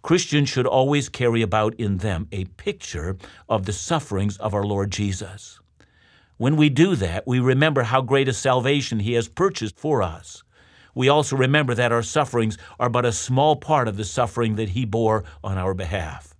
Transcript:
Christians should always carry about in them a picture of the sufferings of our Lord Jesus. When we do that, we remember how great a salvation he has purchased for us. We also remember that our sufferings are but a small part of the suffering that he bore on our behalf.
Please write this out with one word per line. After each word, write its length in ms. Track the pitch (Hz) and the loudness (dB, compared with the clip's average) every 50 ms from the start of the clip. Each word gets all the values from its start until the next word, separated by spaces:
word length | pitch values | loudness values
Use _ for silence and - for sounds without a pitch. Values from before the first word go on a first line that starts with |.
Christians 460 | - - 165 180 175 - 147 147 143 135 | 2 2 2 2 2 0 0 0 0 0
should 180 | - 131 123 | 0 -2 0
always 420 | - - 131 131 139 147 143 131 - | 2 2 2 4 4 2 0 0 -4
carry 320 | - - 127 120 117 113 | -6 -2 0 2 2 2
about 340 | 110 95 104 107 107 107 113 | 0 2 2 2 2 0 -2
in 220 | - 117 101 98 90 | -2 -2 -2 -2 -2
them 280 | 104 107 92 87 - 80 | -2 -2 -4 -4 -6 -8
a 120 | - 92 92 | -8 -8 -8
picture 720 | - - - - 208 202 190 - - - 80 78 90 98 92 - - - - - - | -10 -12 -8 -8 -8 -8 -8 -12 -10 -8 -8 -6 -6 -8 -8 -12 -20 -20 -20 -4 -2
of 160 | 113 107 95 | -2 -2 -2
the 80 | 107 | -4
sufferings 640 | 101 - - - 170 156 - - 104 92 101 104 98 - | -6 -6 -4 -2 -2 -2 -2 -4 -4 -2 -2 -2 -4 -4
of 160 | - 110 104 | -6 -4 -2
our 100 | 104 101 | -2 -2
Lord 260 | 104 101 98 101 101 | -2 -2 -2 -2 -4
Jesus. 720 | 95 - 104 98 92 92 104 92 98 104 - - - - _ _ _ _ - _ _ _ _ _ _ _ _ _ _ | -2 -2 -2 -4 -4 -6 -10 -14 -14 -18 -20 -20 -20 -20 _ _ _ _ -20 _ _ _ _ _ _ _ _ _ _
When 200 | _ 110 135 156 | _ 0 2 4
we 120 | 151 151 147 | 6 4 4
do 280 | 131 131 170 196 180 | 6 4 4 4 4
that, 320 | 113 95 82 85 104 - 135 | 0 0 -2 -2 -4 -2 0
we 100 | 123 127 | 0 2
remember 460 | 123 127 131 135 151 160 143 135 120 | 4 4 4 4 4 4 2 2 0
how 180 | 107 123 135 | 2 2 0
great 260 | 127 113 135 139 139 131 | 2 2 2 2 2 2
a 40 | |
salvation 680 | 117 - - 135 127 127 117 131 147 143 127 - 117 107 | -2 0 0 2 2 2 2 2 0 0 0 -2 -4 -2
he 140 | 101 113 | -2 0
has 160 | 117 117 113 - | 0 0 -2 -2
purchased 500 | - - 180 196 - - 113 107 - _ | -2 0 0 0 0 -4 -8 -8 -8 _
for 240 | - 151 147 120 | -4 -2 0 0
us. 400 | 95 85 82 85 - - - - _ _ _ _ _ _ _ _ - _ _ | 0 -2 -4 -12 -18 -20 -20 -20 _ _ _ _ _ _ _ _ -20 _ _
We 120 | 127 127 131 | 0 4 4
also 280 | 143 151 143 - 135 | 4 4 2 0 0
remember 380 | 135 127 131 139 151 147 123 120 | 2 2 4 4 2 2 2 0
that 160 | 117 123 120 | 0 2 2
our 140 | 117 117 110 | 2 0 -2
sufferings 520 | - - 160 143 135 - 120 113 110 107 - - - - - | 0 -2 -2 -2 0 0 0 0 0 -4 -6 -14 -20 -6 -4
are 120 | 123 123 | -2 0
but 140 | 113 123 120 | 0 0 0
a 60 | 120 | 0
small 440 | 113 - - - 127 131 143 156 151 | -2 -2 -4 0 2 2 4 4 2
part 320 | 147 - - 156 143 120 110 | 0 0 0 0 0 0 -2
of 80 | 98 | -4
the 80 | 101 107 | -6 -8
suffering 500 | 95 - 131 120 104 - 120 117 113 107 | -6 -2 -2 -2 -2 0 -2 -2 -2 0
that 120 | 104 113 98 | -2 -4 -4
he 160 | 92 123 131 | -4 -4 -4
bore 400 | 110 98 117 113 107 110 107 101 - - - | -2 -2 0 2 2 2 0 -2 -6 -18 -12
on 160 | - 101 98 95 | -8 -6 -4 -2
our 160 | 92 98 95 | -2 -2 -4
behalf. 600 | 92 95 78 101 98 80 78 65 - - - _ | -4 -6 -6 -4 -6 -6 -8 -12 -14 -18 -20 _